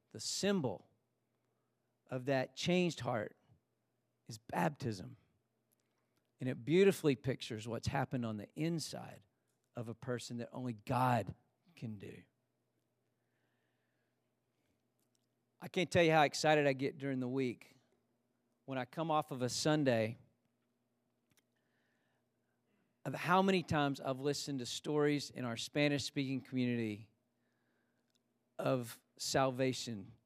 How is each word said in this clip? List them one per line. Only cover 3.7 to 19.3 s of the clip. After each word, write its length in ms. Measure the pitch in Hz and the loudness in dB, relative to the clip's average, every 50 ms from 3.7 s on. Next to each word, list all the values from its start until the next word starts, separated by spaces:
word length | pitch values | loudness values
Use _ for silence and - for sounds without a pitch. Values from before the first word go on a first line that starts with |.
| _ _ _ _ _ _ _ _ _ _ _ - | _ _ _ _ _ _ _ _ _ _ _ -16
is 80 | 120 110 | -16 -16
baptism. 800 | - - - - 175 165 147 - - 120 107 90 82 123 117 - _ _ _ _ _ _ _ _ _ _ _ _ _ _ _ _ _ _ _ _ _ _ _ _ | -12 -6 -2 0 0 0 -2 -2 -4 -6 -6 -6 -8 -12 -16 -18 _ _ _ _ _ _ _ _ _ _ _ _ _ _ _ _ _ _ _ _ _ _ _ _
And 80 | 131 127 | -4 -4
it 160 | 127 131 117 | -4 -4 -2
beautifully 520 | 135 156 185 196 196 180 - - 156 135 | 2 4 6 8 6 6 4 2 2 2
pictures 520 | 110 - 135 127 - - - 117 110 107 120 | 2 0 -2 -4 -4 -6 -8 -8 -8 -6 -6
what's 200 | 113 117 - - | -6 -4 -4 -2
happened 380 | 139 143 131 - - 127 120 | -2 -2 -2 -2 -2 -4 -2
on 120 | 113 107 104 | -4 -4 -6
the 100 | 101 - _ | -8 -10 _
inside 640 | 156 151 165 170 156 - - - - 117 - - - - _ _ _ _ _ _ _ _ _ _ | -4 -2 -2 -2 -2 -4 -6 -8 -10 -12 -12 -16 -18 -20 _ _ _ _ _ _ _ _ _ _
of 140 | 123 113 113 | -10 -10 -10
a 60 | 113 | -10
person 420 | - - 127 123 117 - - 123 120 | -10 -8 -6 -6 -6 -8 -8 -10 -10
that 120 | 117 - - | -10 -10 -10
only 240 | 127 127 127 117 104 - | -8 -6 -6 -8 -8 -6
God 480 | - 127 123 127 127 123 117 95 - - - _ _ _ _ _ _ _ | -4 0 2 2 2 2 2 0 -4 -8 -14 _ _ _ _ _ _ _
can 220 | - - 113 107 98 | -12 -10 -10 -10 -12
do. 160 | 90 - - - - _ _ _ _ _ _ _ _ _ _ _ _ _ _ _ _ _ _ _ _ _ _ _ _ _ _ _ _ _ _ _ _ _ _ _ _ _ _ _ _ _ _ _ _ _ _ _ _ _ _ _ _ _ _ _ _ _ _ _ _ _ _ _ _ _ _ _ | -14 -16 -16 -18 -20 _ _ _ _ _ _ _ _ _ _ _ _ _ _ _ _ _ _ _ _ _ _ _ _ _ _ _ _ _ _ _ _ _ _ _ _ _ _ _ _ _ _ _ _ _ _ _ _ _ _ _ _ _ _ _ _ _ _ _ _ _ _ _ _ _ _ _
I 80 | - - | -16 -4
can't 220 | - 190 175 - | 0 0 0 4
tell 140 | - 185 170 | 6 6 6
you 80 | 160 | 8
how 100 | 160 160 | 8 8
excited 460 | 147 139 - - - 151 156 151 143 143 | 6 6 4 2 4 6 6 6 6 4
I 60 | 135 | 2
get 260 | 127 139 - - 135 | 2 0 -2 -4 -4
during 200 | 135 139 135 131 | -6 -4 -4 -2
the 80 | 127 123 | -2 -2
week 480 | 127 135 135 123 107 - - - - _ _ _ _ _ _ _ _ _ _ _ _ _ _ _ _ _ _ | -2 0 0 -2 -2 -6 -12 -20 -20 _ _ _ _ _ _ _ _ _ _ _ _ _ _ _ _ _ _
when 120 | - 135 131 | -8 -6 -6
I 80 | 123 | -6
come 240 | - - 165 160 165 | -6 -6 -6 -2 0
off 220 | 151 151 147 - | 0 0 0 -2